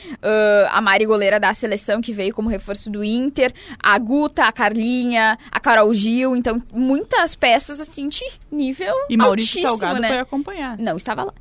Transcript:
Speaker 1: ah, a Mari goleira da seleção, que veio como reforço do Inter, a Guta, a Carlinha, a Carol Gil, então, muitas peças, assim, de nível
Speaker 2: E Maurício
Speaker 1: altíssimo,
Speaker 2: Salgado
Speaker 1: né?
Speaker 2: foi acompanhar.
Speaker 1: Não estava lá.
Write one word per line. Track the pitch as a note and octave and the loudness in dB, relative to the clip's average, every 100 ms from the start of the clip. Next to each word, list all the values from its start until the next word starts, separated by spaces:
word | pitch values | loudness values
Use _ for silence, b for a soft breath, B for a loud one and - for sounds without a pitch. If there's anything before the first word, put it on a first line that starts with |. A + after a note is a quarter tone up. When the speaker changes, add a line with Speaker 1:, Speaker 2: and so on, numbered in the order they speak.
| F4 C#4 | -16 -6
Speaker 1:
ah, | G#3 A3 G#3+ G#3 F#3+ | 0 2 4 6 4
a | G3 | 2
Mari | G#3+ G3+ | 2 2
goleira | A3 G#3+ G3 G#3 | 2 2 2 2
da | G3 | 2
seleção, | G#3 A3+ G3+ - G#3+ | 0 -4 -4 -4 -4
que | A#3 | -4
veio | G3+ G3 | -6 -6
como | A3 A3 | -4 -4
reforço | G3 - G3+ G#3+ | -4 -6 -10 -8
do | G#3 | -6
Inter, | G#3 A#3+ C4+ C#4+ B3+ - B B3 | -4 -2 -2 0 -2 -2 B -4
a | G3 G#3 | 0 2
Guta, | A3+ C#4+ D4 D#4+ | 2 0 0 2
a | A#3 | 0
Carlinha, | A#3 G#3+ A3 A3+ B3 B3 A#3 A3 A3 B | 2 0 0 -2 -2 0 2 2 0 B
a | - | -4
Carol | - A#3 G#3+ | 4 4 6
Gil, | G#3+ G#3+ A#3+ C4 B3 | 2 0 0 0 0
então, | A#3+ A#3 - | 0 -4 -4
muitas | A3 C4 C#4 A4 A#4+ E4+ | -2 0 0 0 0 0
peças, | - - F4+ - D4 | 2 4 2 0 -8
assim, | D4+ - C#4 | -10 -8 -8
de | - C5 - - | -6 -8 -12 -10
nível | D4 C4 C4+ F#4 C5 C#5+ | -4 -4 -4 -2 -2 0
Speaker 2:
E | A3+ | 4
Maurício | - G3 A3 - | 4 4 0 0
Speaker 1:
altíssimo, | C#4 A3 | 0 0
Speaker 2:
Salgado | F3+ B3 | -2 -2
Speaker 1:
né? | A3+ | 0
Speaker 2:
foi | B3+ | -2
acompanhar. | B3+ C#4 C#4+ G4 C4 G#3+ | -4 -6 -6 -8 -8 -6
Speaker 1:
Não | A3+ E3 | -4 -4
estava | - A3 | -6 -6
lá. | G4 - | -6 -10